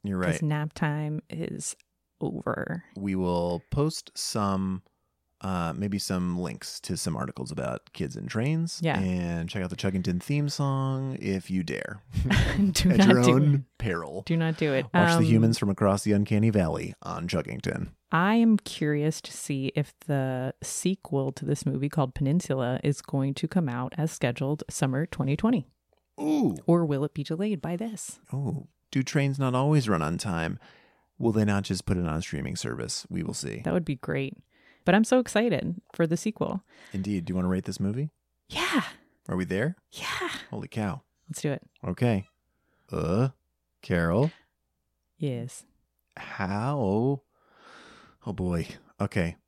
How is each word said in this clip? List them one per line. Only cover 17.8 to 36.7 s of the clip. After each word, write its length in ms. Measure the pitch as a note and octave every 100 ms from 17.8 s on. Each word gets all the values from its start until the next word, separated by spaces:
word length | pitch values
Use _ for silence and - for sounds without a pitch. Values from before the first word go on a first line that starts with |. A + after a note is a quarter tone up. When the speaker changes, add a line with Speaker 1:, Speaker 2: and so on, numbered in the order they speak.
| - - _
Speaker 2:
I 260 | D#3+ F#3+ A3+
am 200 | A#3 G#3+
curious 640 | - - D3+ D3 D3+ -
to 100 | -
see 400 | - - C#3 C3+ -
if 160 | C#3+ _ -
the 480 | C#3 C3 B2+ C3 -
sequel 720 | - - F3+ F#3+ - C#3 C3+
to 120 | C3
this 220 | D3+ D3 D3
movie 240 | C3+ C#3+
called 240 | - C3
Peninsula 680 | - C3+ E3+ - C3 B2 C3
is 200 | D3 C#3+
going 320 | - C#3 C3+
to 120 | C#3 D#3+
come 220 | F#3+ D3+
out 240 | A#2+ B2+ -
as 120 | D#3
scheduled 520 | - B2+ A#2+ C#3 D3+ -
summer 340 | - C#3 C3
twenty 320 | E3 - D3 D3
twenty. 320 | A3 A#3+ - _ _ _ _ -
Speaker 1:
Ooh. 380 | D4+ D4+ A3 D3 -
Speaker 2:
Or 200 | E3+ E3
will 180 | C#3
it 80 | D3
be 120 | -
delayed 360 | C#3+ D#3+ G#3 F#3+
by 160 | - F3
this? 440 | A3+ G#3 - - _
Speaker 1:
Oh, 360 | C3 C3+ C3+ - _ _
do 120 | C3+
trains 360 | B2+ D3+ C#3 C#3
not 160 | C3
always 320 | B2+ C#3 D3+ A2+
run 140 | F2+
on 160 | D2+ F2
time? 420 | A2 E2 E2 - - - _ _ _ _
Will 140 | A#2
they 120 | A2
not 200 | G#2 G2+
just 200 | G2 F#2+ -
put 100 | F#2
it 80 | E2+
on 80 | D#2
a 60 |
streaming 340 | - D2 - -
service? 500 | - A#1 A1+ - -
We 120 | F2+
will 120 | E2
see. 260 | - C2 G#1+
Speaker 2:
That 80 | -
would 100 | F3 D#3+
be 100 | C3+
great. 380 | - C#3 C3+ - _ _ _ _ -
But 80 |
I'm 100 | F#3+
so 140 | A3+ B3+
excited 560 | A#3 G#3 A#3 D3+ - F3 _
for 120 | - E3
the 100 | E3+
sequel. 460 | G#3+ - - F#3+ _